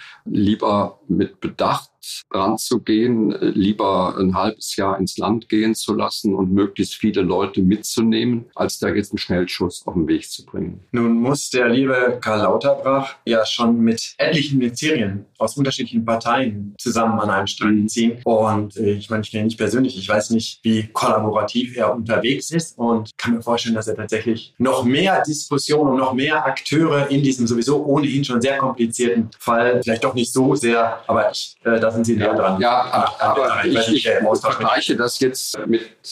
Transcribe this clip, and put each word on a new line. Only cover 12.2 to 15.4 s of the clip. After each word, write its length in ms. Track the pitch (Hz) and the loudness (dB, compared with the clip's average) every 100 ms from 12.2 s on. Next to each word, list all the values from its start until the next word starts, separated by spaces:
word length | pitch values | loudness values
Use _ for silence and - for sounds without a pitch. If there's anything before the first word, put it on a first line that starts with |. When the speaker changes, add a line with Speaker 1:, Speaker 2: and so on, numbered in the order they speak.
Speaker 2:
Karl 220 | 113 107 | -2 0
Lauterbach 760 | 95 110 143 139 131 139 135 - | 2 2 2 2 2 0 -2 -6
ja 220 | 113 113 107 | 0 0 0
schon 340 | - 117 117 | 0 2 4
mit 340 | 113 113 - - | 2 0 -4 -2
etlichen 400 | 151 156 143 135 | 0 0 0 0
Ministerien 640 | 120 - 156 147 104 98 - | 0 -2 -2 0 -2 -6 -10
aus 180 | - | -6